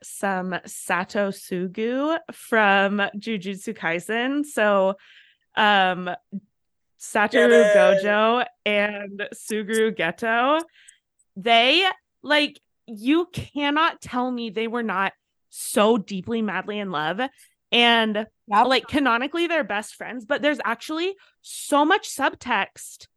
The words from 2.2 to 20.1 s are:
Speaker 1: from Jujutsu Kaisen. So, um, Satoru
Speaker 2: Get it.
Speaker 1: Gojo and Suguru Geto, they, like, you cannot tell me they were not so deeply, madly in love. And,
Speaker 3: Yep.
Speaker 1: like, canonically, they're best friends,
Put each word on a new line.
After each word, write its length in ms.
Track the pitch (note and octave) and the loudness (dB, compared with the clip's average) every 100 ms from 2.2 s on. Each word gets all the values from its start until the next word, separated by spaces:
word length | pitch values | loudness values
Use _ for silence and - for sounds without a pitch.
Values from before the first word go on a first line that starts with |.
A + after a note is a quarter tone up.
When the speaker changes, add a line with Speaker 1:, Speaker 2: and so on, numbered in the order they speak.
| - | -6
Speaker 1:
from 640 | A#3 - A3+ G#3 G3 G3 G3+ G3 G#3 | -18 -2 2 4 4 2 0 -4 -6
Jujutsu 560 | G#3+ A3 F3+ F#3+ - G#3 | -8 -6 -6 -10 -10 -8
Kaisen. 720 | E3 E3+ F3 A3+ B3 C#4+ D4 | -6 -6 -4 -4 -4 -4 -4
So, 500 | - G#3+ G3+ F#3+ G3 _ - _ _ _ - | -2 2 2 2 -2 _ -20 _ _ _ 0
um, 540 | G#3+ G3+ F#3 F3+ F3+ F3 _ G3 - _ _ _ _ _ | 2 4 2 -2 -6 -10 _ -16 -16 _ _ _ _ _
Satoru 320 | - A3 G#3 | -6 0 2
Speaker 2:
Get 200 | B3+ A#3+ | 4 6
it. 520 | A#3+ G#3 G#3 G3 G3 | 8 6 6 6 4
Speaker 1:
Gojo 420 | G3+ G#3 A3 A#3+ B3 - G#3 | 2 2 2 2 -2 -6 -2
and 600 | G#3 G#3 G3+ G3+ G3 G3+ | 0 -2 -4 -12 -10 -12
Suguru 640 | - - G#3+ G3+ A3 A3 A3 | -12 -6 -6 -2 0 0 0
Geto, 680 | E3 F3 A#3 A#3 B3+ D#4 - _ - _ _ _ _ - | -4 -4 -2 0 2 0 -2 _ -20 _ _ _ _ -6
they, 500 | G3+ A#3 A#3+ D#4+ F#4+ F#4+ _ _ | 2 4 6 4 2 -2 _ _
like, 380 | B3+ D4 D4 C#4+ _ _ - | -2 0 0 -4 _ _ -18
you 400 | A3 A#3 D#4 F4 | -6 0 0 0
cannot 680 | - - C#4+ C#4+ D4 E4 - | -6 -10 -6 -2 0 0 -2
tell 280 | - B3 B3+ | -8 -4 -4
me 200 | B3 A#3 | -4 -6
they 180 | G3+ A3+ | -6 -6
were 160 | A#3+ | -4
not 300 | A3 F#3 G3 - _ _ _ | -4 -2 -2 -6 _ _ _
so 480 | - - - G#3 A#3 | -14 -4 2 4 4
deeply, 440 | - G3 F3+ A#3 | 0 -8 -6 -4
madly 380 | G#3+ F3+ G3 G#3 | -4 -4 -6 -6
in 120 | G3+ | -6
love. 280 | D#3 D#3 F#3 C4 - _ _ _ | -4 -4 -4 -6 -8 _ _ _
And, 560 | A#3 A#3+ A#3 A3 G#3 G#3+ _ - | 2 4 4 2 -2 -6 _ 4
Speaker 3:
Yep. 200 | G#3 B3 | 6 6
Speaker 1:
like, 200 | B3+ - | 4 2
canonically, 600 | D4 C4+ A#3 C#4 E4+ E4+ | 0 2 2 0 -2 -2
they're 160 | E4 | 0
best 320 | A#3+ G3+ G#3+ - | -2 -4 -6 -12
friends, 300 | E3 | -12